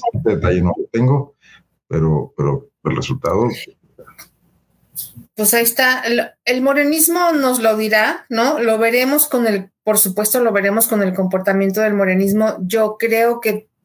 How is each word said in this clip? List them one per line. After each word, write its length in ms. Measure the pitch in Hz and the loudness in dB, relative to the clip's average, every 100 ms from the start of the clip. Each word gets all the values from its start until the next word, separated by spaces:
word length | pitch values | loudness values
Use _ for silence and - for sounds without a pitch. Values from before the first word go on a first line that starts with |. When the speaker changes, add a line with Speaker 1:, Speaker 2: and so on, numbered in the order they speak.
| - - | -2 -2
Speaker 1:
detalle 380 | 220 175 90 90 | 0 0 0 0
no 120 | 87 85 | 0 -2
lo 120 | - | -4
tengo, 440 | 117 127 139 - _ _ - _ _ - | 0 2 2 -2 _ _ -20 _ _ -6
pero, 460 | 78 80 73 65 - | -2 0 0 -2 -4
pero 340 | 71 69 - _ - | -2 -2 -6 _ -4
el 100 | - | -4
resultado 540 | 65 65 76 95 120 - - - _ - - - - _ _ _ _ _ _ - - - - - | -4 -4 -2 0 0 -4 -12 -20 _ -20 -20 -20 -20 _ _ _ _ _ _ -14 -14 -16 -12 -2
Speaker 2:
Pues 180 | 208 | 0
ahí 100 | 233 | 2
está, 380 | 233 254 254 254 | 2 2 0 0
el, 200 | 226 240 - - - | 0 -2 -2 -6 -4
el 160 | 254 | 0
morenismo 720 | 269 277 285 311 320 349 349 | 2 2 2 2 2 2 2
nos 280 | 302 262 247 | 2 0 2
lo 140 | 220 214 | 2 2
dirá, 500 | 214 214 233 339 - | 0 2 0 -2 -4
¿no? 300 | 226 254 302 | -2 0 0
Lo 180 | 233 220 | 0 2
veremos 500 | 226 247 254 294 - | 2 2 2 2 2
con 180 | 247 226 | 0 0
el, 240 | 196 185 _ | -2 -4 _
por 140 | 214 208 | -2 0
supuesto, 440 | 196 185 214 247 | 0 -2 -2 0
lo 120 | 233 | 0
veremos 340 | 202 196 214 226 | 0 0 0 0
con 160 | 214 | 0
el 100 | 190 | 0
comportamiento 680 | 185 185 185 190 196 196 196 | -2 -2 -2 0 0 0 0
del 120 | 220 | 0
morenismo. 640 | 202 190 185 196 208 220 180 | 0 0 0 2 2 0 -2
Yo 340 | 185 220 214 214 | -2 0 0 -2
creo 440 | 226 226 233 233 | -2 2 2 0
que 260 | 220 196 - _ | -4 -4 -8 _